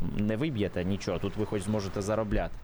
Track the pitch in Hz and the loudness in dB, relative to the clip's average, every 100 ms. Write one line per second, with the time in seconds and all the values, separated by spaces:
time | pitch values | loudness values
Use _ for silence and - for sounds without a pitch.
0 | 87 - 104 110 160 117 92 95 90 98 | 2 2 0 2 0 0 0 0 0 0
1 | - 85 98 104 104 107 95 107 98 104 | 0 -2 0 -2 0 0 0 0 0 -2
2 | 101 107 110 104 85 - | 0 0 2 0 0 -4